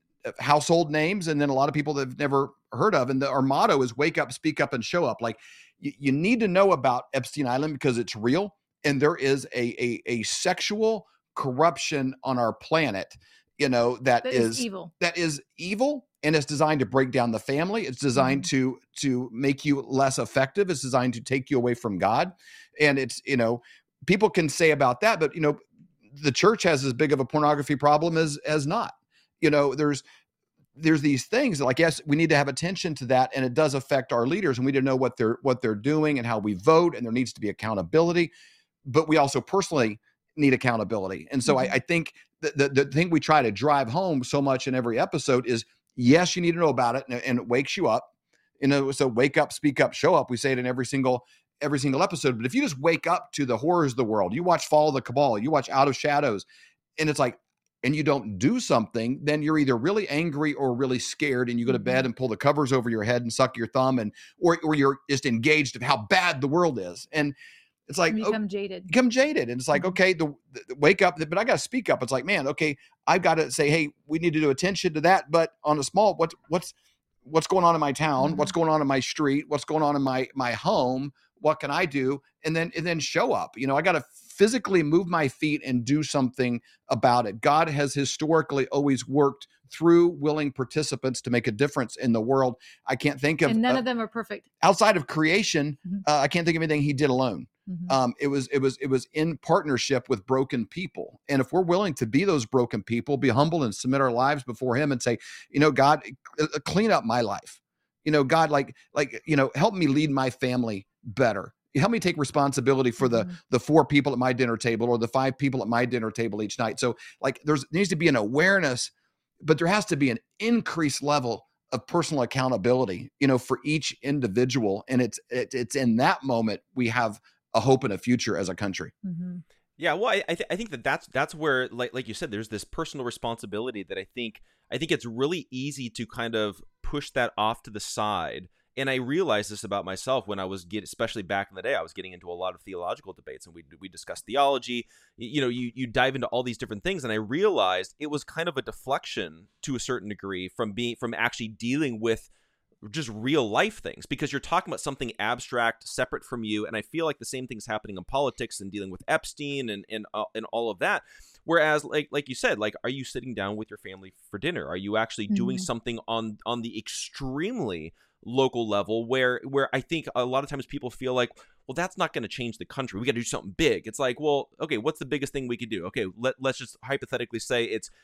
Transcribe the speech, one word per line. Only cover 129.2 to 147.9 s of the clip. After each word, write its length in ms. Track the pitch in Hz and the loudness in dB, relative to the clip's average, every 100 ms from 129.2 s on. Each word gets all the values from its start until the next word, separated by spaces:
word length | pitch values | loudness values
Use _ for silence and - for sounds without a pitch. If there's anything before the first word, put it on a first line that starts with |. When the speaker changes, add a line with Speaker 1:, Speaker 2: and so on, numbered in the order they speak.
| 180 175 - _ _ - | -8 -10 -16 _ _ -4
Speaker 3:
Yeah, 160 | 165 | -2
well, 160 | 165 233 | 0 0
I, 140 | 196 - | -2 -2
I, 80 | |
th-, 120 | 170 - | -6 -6
I 60 | 180 | -6
think 140 | 226 | -8
that 140 | 131 | -6
that's, 220 | 131 156 - | -4 -4 -4
that's 260 | 127 151 | -4 -4
where, 340 | 151 151 131 127 | -2 0 0 -2
like, 240 | 120 123 | -4 -6
like 160 | 127 113 | -6 -8
you 60 | |
said, 160 | 104 123 | -8 -8
there's 180 | 104 110 | -8 -8
this 160 | 104 | -10
personal 400 | - - 156 139 | -10 -10 -10 -8
responsibility 800 | 120 - 117 117 107 104 127 107 | -8 -8 -8 -8 -8 -8 -6 -8
that 160 | 92 95 | -10 -10
I 80 | 98 | -10
think, 260 | 123 113 - _ _ _ | -8 -8 -10 _ _ _
I 80 | 127 | -6
think 120 | 160 | -2
it's 140 | 156 | -2
really 440 | 120 113 143 175 - | -4 -2 -2 -2 -6
easy 400 | 127 143 139 120 | -8 -8 -8 -10
to 160 | - 113 | -8 -10
kind 280 | - 117 | -6 -4
of 280 | 110 104 - - _ | -2 -2 -6 -16 _
push 280 | - 147 - | -6 -6 -4
that 220 | 135 120 98 | -2 -2 0
off 260 | 107 117 | -2 -2
to 60 | - | -10
the 100 | 104 | -12
side. 680 | - - 107 95 76 64 90 _ _ | -8 -4 -2 -2 -4 -8 -14 _ _
And 140 | - 135 | -6 -4
I 60 | |
realized 560 | 131 123 160 165 104 104 | -2 -2 0 2 0 -2
this 140 | 104 | -8
about 200 | 101 101 | -6 -4
myself 420 | 90 95 131 131 101 | -4 -6 -2 -2 -2
when 120 | 98 | -6
I 80 | 92 | -6
was 180 | 95 | -8
get-, 180 | 87 104 | -10 -10
especially 380 | - - 113 110 | -10 -6 -6 -6
back 280 | 92 98 101 | -6 -6 -6
in 60 | 95 | -8
the 60 | |
day, 120 | 113 | -4
I 80 | 113 | -4
was 100 | 82 | -6
getting 220 | - 92 | -12 -16
into 160 | 87 87 | -16 -12
a 20 | |
lot 220 | 87 92 | -8 -8
of 80 | 90 | -8
theological 500 | 101 90 87 120 95 | -12 -10 -8 -8 -12
debates, 320 | - - 65 | -18 -18 -20
and 100 | 85 | -20
we, 100 | 85 73 80 | -20 -20 -20
we 120 | 95 | -20
discussed 340 | 82 - 87 | -16 -14 -14
theology. 640 | - 131 139 135 123 120 - _ _ - | -4 2 2 2 -4 -8 -8 _ _ -16
Y-, 100 | 117 | -6
you 120 | 147 | -2
know, 80 | 127 | -2
you, 220 | 123 120 | -2 -6
you 120 | 127 123 | -8 -4
dive 280 | 127 131 | 0 0
into 140 | 131 120 | 0 -4
all 140 | 123 | -4
these 140 | 123 113 | -4 -6
different 280 | 123 104 | -10 -6
things, 200 | 180 190 | -6 -6
and 80 | 127 | -4
I 40 | 110 | -4
realized 800 | 104 147 208 147 92 92 95 | -4 0 2 2 2 0 -4